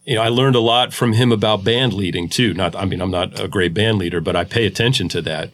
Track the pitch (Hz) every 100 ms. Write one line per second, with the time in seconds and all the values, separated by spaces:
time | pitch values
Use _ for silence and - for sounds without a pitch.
0 | - 113 113 120 135 123 117 120 123 -
1 | 120 110 127 110 110 107 98 117 127 98
2 | 90 85 85 - 120 85 90 82 95 90
3 | 90 90 90 - 92 101 90 85 107 104
4 | 87 87 80 87 87 117 107 - 117 127
5 | 90 87 80 78 -